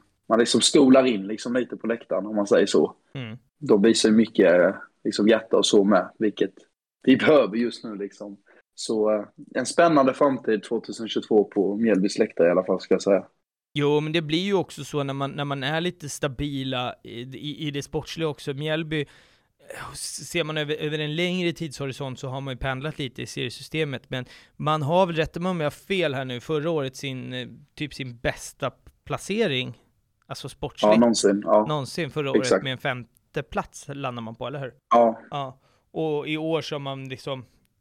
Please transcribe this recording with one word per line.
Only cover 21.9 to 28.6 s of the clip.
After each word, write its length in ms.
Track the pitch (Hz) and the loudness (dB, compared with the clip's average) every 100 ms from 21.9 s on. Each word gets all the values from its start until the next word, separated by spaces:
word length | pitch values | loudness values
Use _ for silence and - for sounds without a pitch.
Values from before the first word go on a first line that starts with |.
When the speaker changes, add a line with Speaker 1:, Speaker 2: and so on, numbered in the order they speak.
| 127 139 123 | -8 -10 -8
Speaker 2:
så 80 | 135 | -8
har 140 | 135 | -8
man 120 | 139 | -8
ju 40 | 123 | -6
pendlat 420 | 139 131 151 151 | -6 -6 -6 -8
lite 220 | 139 - | -8 -8
i 40 | 117 | -10
seriesystemet. 800 | - 127 - - 156 151 127 - | -8 -8 -8 -8 -4 -4 -6 -8
Men 160 | 131 123 - _ - | -10 -10 -16 _ -6
man 260 | 143 156 | -2 -2
har 240 | 143 175 185 | 2 2 2
väl, 100 | 160 | 0
rätta 240 | 156 170 | -4 -4
mig 100 | 180 | -4
om 100 | 180 | -2
jag 60 | 147 | -4
har 60 | |
fel 420 | - - 190 160 | -6 -4 -2 0
här 120 | 131 131 | -2 -6
nu, 140 | 123 | -8
förra 300 | - 156 156 | -4 -2 -2
året 260 | 160 131 131 | -2 -4 -6
sin, 380 | 139 131 123 | -8 -8 -8
eh, 140 | 127 117 117 147 - | -10 -12 -16 _ -10
typ 180 | 147 | -8
sin 240 | - 131 117 | -8 -12 -8
bästa 540 | 151 - - - | -6 -6 -12 -8